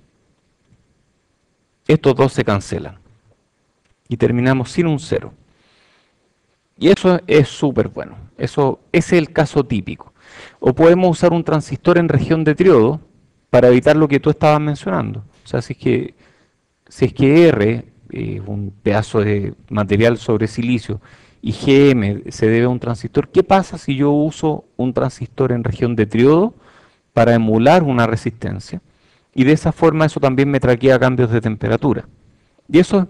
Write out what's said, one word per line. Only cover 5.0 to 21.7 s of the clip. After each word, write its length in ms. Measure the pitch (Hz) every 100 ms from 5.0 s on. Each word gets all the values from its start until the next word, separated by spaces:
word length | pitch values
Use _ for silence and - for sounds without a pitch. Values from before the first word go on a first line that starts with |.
cero. 320 | - 98 - _ _ _ _ _ _ _ _ _ _ _ _ _ _ -
Y 100 | 160
eso 320 | 196 185 175 -
es 220 | 151 135
súper 400 | - 147 123 110
bueno. 280 | - - - - -
Eso, 400 | 127 - 135 - _
ese 240 | 175 - 175
es 60 |
el 100 | 151
caso 320 | - 147 147
típico. 480 | 123 107 90 - - _ _ - - -
O 160 | 131
podemos 360 | 127 165 175 185
usar 220 | 160 175
un 120 | 170
transistor 520 | 160 156 - 143 - 175
en 120 | 165
región 360 | 131 - 160
de 100 | 156
triodo 460 | 151 185 143 110 151 - _ _ _ -
para 200 | 123 123
evitar 280 | 123 143 151
lo 120 | 151
que 120 | 139
tú 100 | 151
estabas 300 | 147 156 151
mencionando. 600 | 151 143 196 180 107 104 - _
O 40 | -
sea, 140 | 131
si 100 | -
es 60 | 123
que, 360 | 131 117 - _ _ _ _ _ _ _ _
si 160 | - 127
es 80 |
que 340 | - 135 156 170
R, 380 | 123 104 117 - _ -
eh, 320 | - 107 101
un 300 | 101 101 101 -
pedazo 380 | 110 101 101 110
de 340 | 104 104 101 - -
material 480 | 104 98 101 117 117
sobre 280 | - 107 107
silicio, 520 | - 117 123 - 101 _ _ _ _
y 120 | 110
G 380 | 104 -